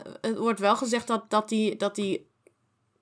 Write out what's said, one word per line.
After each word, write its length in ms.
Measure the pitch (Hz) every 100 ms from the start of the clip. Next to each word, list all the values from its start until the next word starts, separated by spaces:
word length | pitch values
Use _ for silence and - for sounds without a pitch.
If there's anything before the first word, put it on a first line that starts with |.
| - -
het 180 | - 226
wordt 220 | 233 196
wel 160 | 202 226
gezegd 300 | 247 247 240
dat, 240 | 226 -
dat 180 | 214 214
die, 280 | 220 214 214
dat 180 | 202
die 360 | 208 196 185 - _ _ _ _ _ _ _